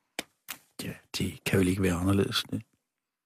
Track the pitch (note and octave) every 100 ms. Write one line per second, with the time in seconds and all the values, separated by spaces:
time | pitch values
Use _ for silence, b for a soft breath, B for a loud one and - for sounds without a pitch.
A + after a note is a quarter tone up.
0 | _ - - _ - - _ - - -
1 | _ - F#2+ F2 - G2 F#2 F#2 F#2 E2+
2 | F#2 G2 G2 - - G#2+ - _ _ _
3 | _ _